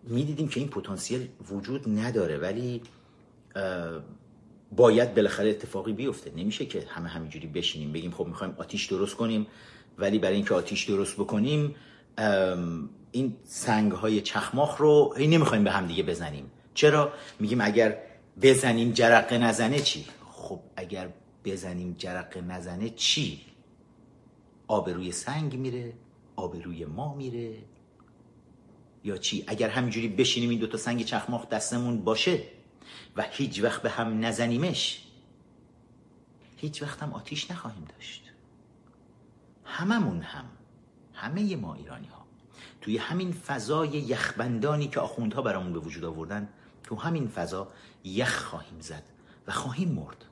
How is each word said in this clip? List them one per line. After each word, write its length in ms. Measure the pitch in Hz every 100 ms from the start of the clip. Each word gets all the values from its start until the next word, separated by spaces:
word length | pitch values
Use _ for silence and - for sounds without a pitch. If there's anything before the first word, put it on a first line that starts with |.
می‌دیدیم 440 | 120 120 147 147 147
که 120 | -
این 100 | 143
پتانسیل 580 | 101 98 95 - 123 131 - 87
وجود 480 | 101 110 135 123 107
نداره، 380 | 117 113 85 73
ولی، 440 | 87 107 123 120 - - - - - - _ 95
اه، 460 | 95 90 85 80 76 - - - - - -
باید 440 | 104 120 110 123 110
بالاخره 340 | 101 - 107
اتفاقی 440 | 104 - 95 95
بیفته. 380 | 104 131 - - 80
نمیشه 300 | 98 104 -
که 200 | - -
همه 200 | 87 85
همینجوری 380 | 80 80 78 78
بشینیم 440 | 76 85 78 76
بگیم 200 | 80 87
خب 160 | 85 85
می‌خوایم 260 | 80 95 -
آتیش 280 | 80 104 -
درست 300 | 92 98 -
کنیم، 320 | 117 110 107 - - - - -
ولی 220 | 98 107
برای 160 | 101 101
اینکه 180 | 101
آتیش 360 | 92 - 101 -
درست 260 | 98 98 -
بکنیم، 600 | 98 110 123 151 147 147 - - - -
ام، 720 | 107 98 92 90 87 82 71 - -
این 260 | 120 131 -
سنگ‌های 800 | - - - 107 104 90 110 107
چخماق 600 | 101 104 - 127 147 -
رو 320 | 151 147 143 -
هی 100 | 151
نمی‌خوایم 360 | 165 147 110
به 80 | 101
هم 160 | 95 90
دیگه 160 | 82
بزنیم. 480 | 87 85 78 73 67 - -
چرا؟ 400 | - 151 151 143 - - -
می‌گیم 220 | 107 120
اگر 360 | 104 107 110 107 - - - -
بزنیم 500 | 135 131 127 117 117
جرقه 460 | 113 117 113 - 120
نزنه 420 | 117 110 113 147
چی؟ 260 | 143 151 - - -
خب 280 | - - 90 - -
اگر 340 | 90 98 90 - - -
بزنیم 520 | 101 95 92 90 90 85
جرقه 440 | 92 90 90 92
نزنه 480 | 90 90 90 90 113
چی؟ 520 | 113 - 160 117 73 - - - - - - - - - - - - -
آب 220 | 107 90
روی 220 | 90 92
سنگ 440 | 87 - 151 151 127
میره، 380 | 131 123 120 117 - _ - -
آب 200 | 90 85
روی 300 | 87 82 78
ما 300 | 82 147 143
میره، 420 | 131 117 113 110 104 - _ _ - - - - - - - - - -
یا 140 | 104 95
چی؟ 260 | - 107 -
اگر 220 | 110 110
همینجوری 380 | 127 120 110 113
بشینیم 420 | 95 117 123 120
این 100 | 117
دوتا 180 | 110 110
سنگ 280 | 123 120 110
چخماق 440 | 110 - 117 -
دستمون 520 | 110 - 120 123 113
باشه 420 | 98 110 - 175 - - - _ - - - -
و 100 | -
هیچ 320 | - 139 95
وقت 180 | 113 -
به 80 | 117
هم 360 | - 113 110 113
نزنیمش، 840 | 110 117 120 175 - - - - - - - - - - _ _ - - _ _ - - -
هیچ 260 | 156 -
وقت 200 | 147 -
هم 100 | 151
آتیش 380 | - - 147 -
نخواهیم 340 | 180 117 104 73 -
داشت. 280 | - - - - - _ _ - _ _ - - - - _ _
هممون 580 | - - 180 233 147 -
هم، 240 | - 147 123 - - - _ _ -
همه 420 | - 117 170 208 165
ما 200 | 87 73
ایرانی 320 | 76 127 -
ها، 180 | - - - - - - -
توی 160 | - 110
همین 340 | - 170 185
فضای 580 | 165 - 139 107 151 151
یخبندانی 1000 | 147 123 123 - - 123 117 143 151 139
که 120 | -
آخوندها 420 | - - 110 135
برامون 320 | 123 95 90
به 60 | 85
وجود 260 | 80 80 82
آوردن، 440 | 80 80 104 101 - - -
تو 120 | - 110
همین 320 | 156 165 117
فضا 400 | 92 85 95 98 - - -
یخ 400 | 92 98 123 -
خواهیم 360 | - 82 - 82
زد 240 | 78 78 - - - - -
و 40 |
خواهیم 380 | - 131 127 180
مرد. 360 | - - - -